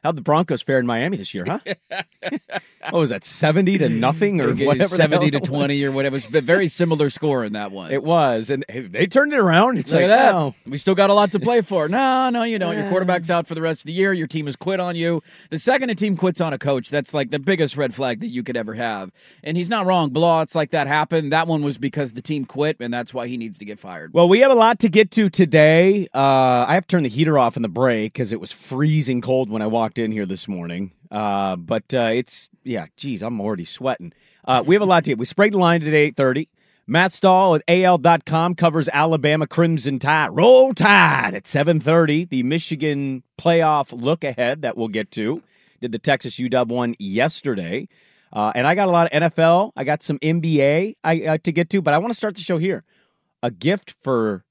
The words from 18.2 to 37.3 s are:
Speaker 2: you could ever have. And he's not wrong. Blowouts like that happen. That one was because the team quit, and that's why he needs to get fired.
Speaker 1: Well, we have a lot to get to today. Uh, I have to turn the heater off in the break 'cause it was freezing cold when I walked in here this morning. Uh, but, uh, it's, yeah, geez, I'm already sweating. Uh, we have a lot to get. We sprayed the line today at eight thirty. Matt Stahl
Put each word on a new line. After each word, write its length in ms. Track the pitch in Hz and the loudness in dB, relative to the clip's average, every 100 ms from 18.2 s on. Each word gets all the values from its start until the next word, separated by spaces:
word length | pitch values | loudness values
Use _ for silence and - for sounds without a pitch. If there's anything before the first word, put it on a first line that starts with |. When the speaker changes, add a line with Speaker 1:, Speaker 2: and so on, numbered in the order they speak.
| 117 | -8
Speaker 2:
you 160 | 123 | -8
could 120 | 123 123 | -6 -6
ever 200 | 110 110 | -6 -6
have. 360 | 117 104 95 _ _ _ | -6 -6 -12 _ _ _
And 140 | - 165 | -6 -6
he's 120 | 180 | -4
not 180 | 220 185 | -2 0
wrong. 240 | 185 156 | 0 0
Blowouts 420 | 127 170 160 156 | 2 2 2 0
like 160 | 165 151 | -4 -2
that 160 | 160 139 | -2 0
happen. 460 | 151 151 165 147 | 0 0 -2 0
That 160 | 160 165 | 0 0
one 160 | 160 | -2
was 160 | 147 117 | -2 -4
because 340 | 135 - 135 | -6 -4 -6
the 80 | 113 | -8
team 240 | - 151 127 | -8 -8 -6
quit, 320 | 131 151 156 | -2 -2 -2
and 140 | 120 | -6
that's 220 | 120 120 123 | -6 -8 -10
why 100 | 120 | -8
he 80 | 123 | -8
needs 220 | 113 95 | -10 -14
to 80 | 104 | -16
get 140 | 104 | -16
fired. 340 | 101 87 80 | -16 -16 -4
Speaker 1:
Well, 160 | 160 175 | 4 6
we 120 | 202 | 8
have 100 | 269 | 8
a 40 | 247 | 8
lot 220 | 226 233 | 6 4
to 80 | 220 | 2
get 200 | 190 208 | 4 2
to 160 | - 202 | 2 0
today. 760 | - 175 156 156 160 185 202 185 | 4 4 6 6 6 4 2 -2
Uh, 520 | 131 139 135 131 123 123 | 0 2 4 4 2 2
I 80 | 170 | 0
have 100 | 180 | 0
to 100 | 180 | 0
turn 40 | |
the 80 | 139 | 0
heater 300 | 113 160 147 | 0 2 4
off 160 | 117 117 | 2 0
in 80 | |
the 60 | 113 | -6
break 440 | 92 127 113 107 | 0 2 2 -4
'cause 180 | - 113 | -6 -6
it 80 | 107 | -6
was 120 | 85 | -10
freezing 720 | - - 131 151 156 131 123 | -16 -10 -2 0 0 0 -4
cold 280 | 117 131 123 | 0 -2 0
when 140 | 110 | -4
I 40 | 107 | -2
walked 300 | 117 113 - | -2 -2 -4
in 140 | 113 | -4
here 160 | 110 98 | -4 -6
this 200 | 95 - | -8 -10
morning. 440 | 92 85 87 98 _ _ | -10 -8 -8 -10 _ _
Uh, 440 | 104 104 98 98 92 | -6 -4 -2 -4 -6
but, 380 | 85 113 - | -4 -6 -4
uh, 160 | 131 117 | -2 0
it's, 380 | 117 127 - - _ | -2 -4 -10 -14 _
yeah, 240 | - 113 80 _ | -10 -10 -10 _
geez, 240 | 143 110 | -10 -8
I'm 180 | 107 117 | -8 -6
already 240 | 101 101 | -6 -6
sweating. 480 | 85 - 131 123 87 _ _ _ | -8 -8 -6 -6 -10 _ _ _
Uh, 200 | - 127 135 | -2 0 2
we 80 | 196 | 2
have 60 | |
a 40 | 202 | 4
lot 180 | 175 156 | 2 0
to 60 | |
get. 60 | 117 | -4
We 60 | 127 | -4
sprayed 280 | - 208 | 0 2
the 60 | 202 | 4
line 200 | 180 170 | 2 2
today 240 | 151 151 147 | 2 2 2
at 20 | |
eight 80 | 139 | 2
thirty. 340 | 135 127 160 _ _ _ - | 0 0 -6 _ _ _ -2
Matt 260 | 147 185 | 0 0
Stahl 420 | - 196 | 2 4